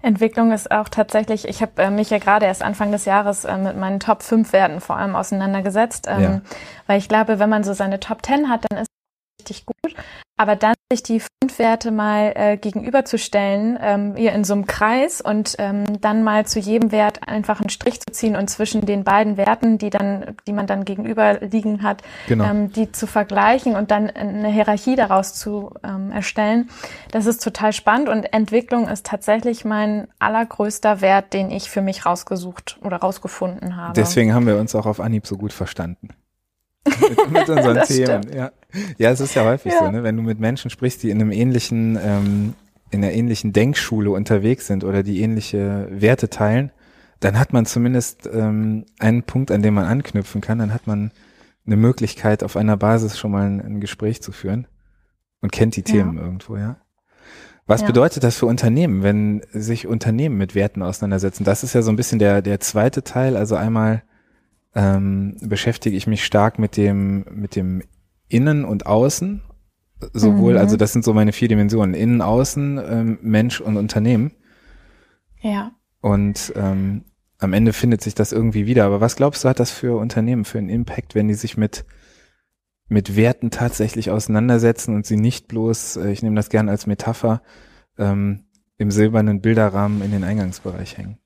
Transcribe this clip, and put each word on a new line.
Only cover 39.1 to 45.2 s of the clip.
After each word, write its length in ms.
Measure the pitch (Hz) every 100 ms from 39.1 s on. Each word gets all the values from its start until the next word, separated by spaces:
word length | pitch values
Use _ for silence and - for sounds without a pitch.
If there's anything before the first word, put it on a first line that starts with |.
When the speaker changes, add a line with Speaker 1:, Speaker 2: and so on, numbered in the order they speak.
Speaker 2:
es 100 | 131
ist 140 | 139
ja 100 | -
häufig 280 | 110 135 -
Speaker 1:
Ja. 80 | 349
Speaker 2:
so, 60 | 320
ne? 120 | 107
Wenn 140 | 117 110
du 60 |
mit 160 | 113 110
Menschen 300 | 113 127 123
sprichst, 320 | - 123 -
die 80 | 117
in 100 | 104
einem 100 | 107
ähnlichen, 680 | 101 123 127 - 117 113 110
ähm, 520 | 98 101 101 101 104 - _ _ _
in 120 | 101
einer 80 | 101
ähnlichen 400 | 95 120 110 110
Denkschule 580 | 101 120 147 - 110 101
unterwegs 540 | 95 104 107 104 131 -
sind 160 | 98
oder 180 | 92 98
die 180 | 98 95